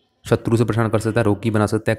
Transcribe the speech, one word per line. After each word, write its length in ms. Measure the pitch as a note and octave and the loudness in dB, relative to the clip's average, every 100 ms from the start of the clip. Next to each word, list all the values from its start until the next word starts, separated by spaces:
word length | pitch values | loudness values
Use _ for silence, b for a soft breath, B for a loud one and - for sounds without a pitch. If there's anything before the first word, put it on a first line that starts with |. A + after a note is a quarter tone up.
| _ _ - | _ _ -2
शत्रु 320 | A#2 - A#2 | -2 2 0
से 80 | A2+ | 2
परेशान 240 | A2 A2+ | 0 0
कर 100 | A2 | 0
सकता 200 | A2 A2 | 0 0
है, 40 | G#2 | 0
रोगी 260 | G2+ A2+ | 0 0
बना 140 | G#2+ G2+ | 0 0
सकता 260 | G#2+ | 0
है, 60 | - | -2